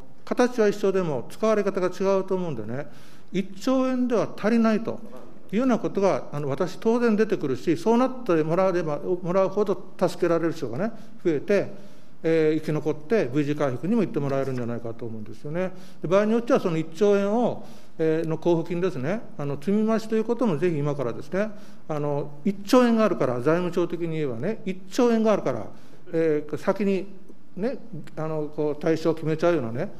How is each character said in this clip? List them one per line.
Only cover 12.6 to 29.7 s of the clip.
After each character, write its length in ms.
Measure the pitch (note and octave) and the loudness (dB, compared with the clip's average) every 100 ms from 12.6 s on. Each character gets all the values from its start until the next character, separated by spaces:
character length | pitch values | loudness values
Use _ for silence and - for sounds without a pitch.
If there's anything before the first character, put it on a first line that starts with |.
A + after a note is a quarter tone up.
| D#3 | 0
き 60 | |
残 180 | D3+ D3+ | 0 0
っ 40 | D3 | -2
て 340 | - A3+ C3+ | 0 2 2
V 120 | C#3 C#3+ | 2 0
字 100 | D3 | 0
回 160 | C#3+ | 0
復 160 | B2 E3+ | 0 0
に 80 | A#3 | 2
も 60 | |
行 80 | D#3+ | 2
っ 40 | |
て 60 | D3 | 0
も 80 | C#3+ | 0
ら 120 | C3+ | 0
え 40 | C3+ | 0
る 60 | |
ん 40 | B2+ | -2
じ 40 | |
ゃ 40 | A2+ | -4
な 100 | A#2 | -4
い 60 | |
か 120 | A#2 | -6
と 120 | A2+ A#2+ | -6 -6
思 120 | A2+ | -8
う 40 | |
ん 20 | |
で 100 | G#2 | -8
す 100 | - | -8
よ 80 | D3+ | -6
ね。 200 | E3 F#3 F#3 - - | -4 -4 -6 -10 -6
で、 80 | D#3 | 2
場 100 | G3 | 4
合 60 | G#3+ | 4
に 80 | |
よ 60 | A#3 | 2
っ 20 | |
て 100 | A#3 | 2
は 80 | B3+ | 2
そ 100 | F#3 | 2
の 80 | D#3+ | -2
一 80 | D#3+ | -2
兆 220 | E3 G#3 G3+ | 2 4 4
円 180 | G3+ | 4
を、 320 | A3+ G#3+ - - - - - | 2 0 -2 -6 -8 -8 -2
え 260 | D#3+ D#3 E3 | 0 2 0
ー、 20 | |
の 80 | D#3+ | 0
交 220 | F3 E3+ | 2 2
付 100 | D#3 | 2
金 140 | F3 | -2
で 100 | F#3 | -2
す 60 | C#3 | -2
ね、 240 | C3 A3 - - | -2 -4 -4 -6
あ 80 | C#3+ | -4
の、 100 | C#3 | -4
積 160 | G3 | 0
み 140 | G#3 G#3+ | 2 4
増 120 | A3 | 2
し 120 | A3 | 0
と 60 | A3 | 0
い 20 | |
う 40 | G#3+ | 0
こ 100 | A#3 | 0
と 100 | A#3+ | 2
も 120 | C#3+ | 2
ぜ 120 | F3+ | 2
ひ 80 | D3+ | 2
今 160 | D3 | 0
か 120 | C#3+ A#2+ | 0 -2
ら 80 | |
で 80 | G#2+ | -4
す 100 | - | -4
ね、 180 | F#3 G#3+ F#3+ - - - | -2 -2 -4 -10 -8 -6
あ 100 | D3+ | -2
の、 340 | D3 C#3+ D3+ - | -2 -2 -4 -4
一 100 | - G3+ | -4 -4
兆 200 | - B3+ | 4 6
円 140 | A#3+ A3+ | 6 6
が 80 | G#3+ | 4
あ 40 | |
る 60 | F3 | 2
か 120 | C3 | 0
ら、 80 | B2 | 0
財 220 | B2+ E3 | 2 2
務 160 | F3+ | 2
省 140 | F3+ E3+ | 0 -2
的 140 | E3+ | -2
に 160 | E3+ D#3+ | -4 -2
言 60 | |
え 20 | D3 | -2
ば 100 | A2+ | -2
ね、 260 | E3 A3+ - | -4 -4 -4
一 100 | F#3 - | -6 -4
兆 200 | - A#3+ | 2 2
円 120 | A3+ | 4
が 80 | A3 | 4
あ 60 | F#3+ | 2
る 60 | |
か 100 | D3+ | 2
ら、 140 | A#2+ F#2 - - - - | -2 -4 -8 -10 -10 -4
え 320 | E3 E3 D3+ D3 | 0 2 2 -2
ー、 120 | D3 | -4
先 260 | - G3 | 0 0
に 240 | G3 F#3+ - - - - - - | 2 0 -2 -8 -8 -10 -8 -4
ね、 220 | A3+ A#3+ - D3 - - | -4 -4 -8 -8 -8 -6
あ 100 | D#3 | -4
の、 240 | D#3 D3 | -4 -4
こ 220 | - D3+ C#3+ | -2 -2 0
う 40 | |
対 160 | E3 D#3 | 0 2
象 140 | E3 | 2
を 20 | |
決 120 | D#3+ D#3 | 0 0
め 120 | D#3 | 2
ち 80 | E3+ | 2
ゃ 60 | |
う 40 | E3+ | 2
よ 40 | |
う 20 | |
な 80 | A2+ | 0